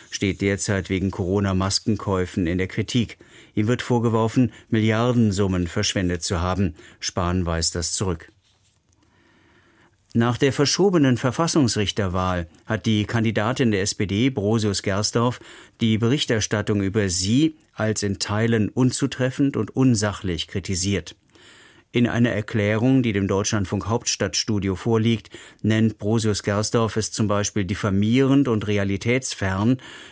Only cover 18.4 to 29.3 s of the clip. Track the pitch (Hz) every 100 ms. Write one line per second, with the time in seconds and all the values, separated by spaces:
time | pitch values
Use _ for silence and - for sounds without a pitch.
18.4 | 117 113 104 - 131 - 135 - 127 -
19.4 | 139 117 104 - 131 113 107 98 95 82
20.4 | - 101 - 90 95 95 - - _ -
21.4 | - - - - _ 120 120 117 120 98
22.4 | - 113 104 110 127 135 113 101 98 98
23.4 | 107 107 95 101 90 120 - - 101 -
24.4 | - 104 95 92 120 113 110 113 - -
25.4 | - - 107 110 110 - 104 113 107 98
26.4 | - 101 107 120 113 113 - - 107 101
27.4 | 104 107 92 98 107 98 107 123 135 139
28.4 | 131 110 104 104 98 98 117 127 -